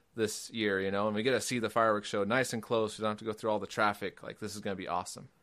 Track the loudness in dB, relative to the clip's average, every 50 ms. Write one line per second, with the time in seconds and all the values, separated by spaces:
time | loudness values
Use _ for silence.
0 | _ _ _ 0 0 0 0 -4 -10 -8 -2 0 2 2 2 2 2 2 2 2
1 | 2 2 0 2 2 2 2 2 2 0 0 0 0 2 4 4 4 6 4 2
2 | 0 -2 0 0 2 2 2 2 2 0 -2 -6 -2 0 2 2 2 0 -2 -2
3 | -2 -2 -2 -2 -4 -6 -6 -2 0 0 0 0 -2 -4 0 2 2 2 2 0
4 | -4 -6 -6 -8 -12 -12 -10 -8 -8 -8 -8 -6 -4 -4 -4 -4 -4 -4 -4 -4
5 | -4 -6 -10 -14 -16 -18 _ _